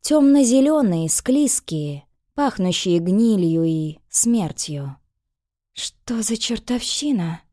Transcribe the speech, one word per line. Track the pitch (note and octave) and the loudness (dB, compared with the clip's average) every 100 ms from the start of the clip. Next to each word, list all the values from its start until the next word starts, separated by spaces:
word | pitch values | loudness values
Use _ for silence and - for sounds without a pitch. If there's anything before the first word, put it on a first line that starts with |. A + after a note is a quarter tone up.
Тёмно-зелёные, | - D4+ C#4 C#4+ B3 C4 C#4 D#4 A#3 E3 D#3+ | 2 4 6 6 6 4 4 2 2 0 -2
склизкие, | - - C4+ C#4+ - - D#3+ D3 C#3+ _ _ _ | -2 0 0 2 -2 -4 -6 -6 -10 _ _ _
пахнущие | - C#4 - F#3 E3+ F#3 F3 | -2 -2 0 -2 -2 0 0
гнилью | F3 G3 A#3 G#3 E3 E3 | 2 2 4 2 2 2
и | E3 D#3+ D#3 D#3 _ | 0 0 -4 -10 _
смертью. | - A#3 A#3 D#3+ - - C#3+ C#3 C3+ _ _ _ _ _ _ _ | -2 0 0 -2 -6 -8 -8 -10 -12 _ _ _ _ _ _ _
"Что | - - _ - A3+ | -12 -12 _ -6 -4
за | A3 A3+ | -2 -4
чертовщина?" | - A3+ - B3 - - D4 A#3+ E3 E3 _ | -4 -6 -4 -6 -4 -4 -2 -2 -2 -6 _